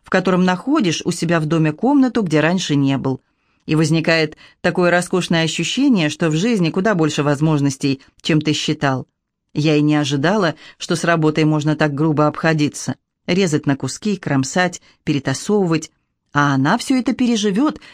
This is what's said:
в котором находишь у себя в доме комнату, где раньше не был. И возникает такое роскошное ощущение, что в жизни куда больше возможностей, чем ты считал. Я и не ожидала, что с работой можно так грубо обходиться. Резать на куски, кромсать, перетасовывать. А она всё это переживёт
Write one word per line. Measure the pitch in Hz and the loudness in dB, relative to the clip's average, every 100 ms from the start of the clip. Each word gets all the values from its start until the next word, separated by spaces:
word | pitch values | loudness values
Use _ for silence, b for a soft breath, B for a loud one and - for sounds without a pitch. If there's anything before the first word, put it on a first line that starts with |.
в | - | -2
котором | 190 185 180 | 0 2 2
находишь | 185 180 - 311 185 151 | 2 0 0 0 0 -2
у | - | -4
себя | 170 170 170 | -4 -2 -2
в | 156 | 0
доме | 165 156 | 0 0
комнату, | 151 240 285 254 240 | 0 2 4 4 0
где | 185 151 | 0 2
раньше | 151 185 - | 2 0 0
не | 143 139 135 | 0 2 0
был. | 135 131 - _ _ _ - | -2 -6 -8 _ _ _ -4
И | 156 | 0
возникает | 160 160 170 165 156 - B B | 2 0 2 0 0 -6 B B
такое | 175 180 175 | -4 0 2
роскошное | 175 175 185 170 170 | 2 0 -2 0 0
ощущение, | 160 - 165 - 285 214 151 | 0 -2 -4 0 2 2 2
что | - 165 | 0 -2
в | 156 | 0
жизни | 220 226 165 | 0 0 0
куда | 190 185 | 0 0
больше | 180 160 151 | 0 0 0
возможностей, | 147 139 156 151 139 - 143 131 b b | -2 0 2 2 0 -2 -4 -4 b b
чем | - 156 | -2 0
ты | 151 | 0
считал. | 147 - 151 143 131 - _ _ _ _ | -2 -2 -2 -2 -2 -6 _ _ _ _
Я | - 151 151 | -2 2 2
и | |
не | 151 151 | 2 2
ожидала, | 143 143 156 214 170 B B B | 0 0 0 0 0 B B B
что | - 170 | -6 -2
с | |
работой | 170 170 156 156 | 0 2 2 2
можно | 156 151 147 151 | 2 2 0 0
так | 156 | 0
грубо | 139 160 151 151 | 0 0 2 0
обходиться. | 147 160 160 143 - - - _ _ - | 0 -2 0 -2 -4 -8 -10 _ _ -4
Резать | 180 190 147 143 | 0 2 0 0
на | 135 | -2
куски, | 135 - 214 190 | -4 -6 -4 -4
кромсать, | - 135 131 185 180 180 b b | -2 -2 -2 -2 -2 -4 b b
перетасовывать. | - 147 135 135 - 208 180 160 - _ _ _ _ | -4 -2 -2 -6 -2 0 2 0 -4 _ _ _ _
А | 147 143 | -2 0
она | 135 139 233 | 2 0 0
всё | - 262 | 0 -2
это | 247 | 0
переживёт | 220 247 233 208 190 302 311 B | -2 0 0 0 0 -2 -2 B